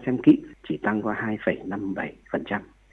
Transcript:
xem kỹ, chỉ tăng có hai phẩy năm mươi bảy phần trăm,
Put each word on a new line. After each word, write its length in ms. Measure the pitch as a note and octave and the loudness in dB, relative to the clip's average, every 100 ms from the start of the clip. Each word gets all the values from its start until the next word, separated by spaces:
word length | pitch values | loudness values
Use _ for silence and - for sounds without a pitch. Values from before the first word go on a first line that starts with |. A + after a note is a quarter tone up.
| C3 | 0
xem 120 | B2+ | 4
kỹ, 200 | D3+ - - - - | 6 6 2 -12 -8
chỉ 80 | C3+ | -4
tăng 240 | G#2 G#2+ | -2 0
có 120 | G#2+ G#2 | -2 -2
hai 200 | A2+ G#2+ F#2+ | -4 -2 -2
phẩy 140 | - F#2+ | -4 -4
năm 160 | G2+ | -6
mươi 120 | G2 F#2+ | -6 -6
bảy 200 | F2+ - - | -8 -12 -8
phần 120 | F#2+ - | -6 -4
trăm, 160 | G2+ - - _ | -8 -8 -20 _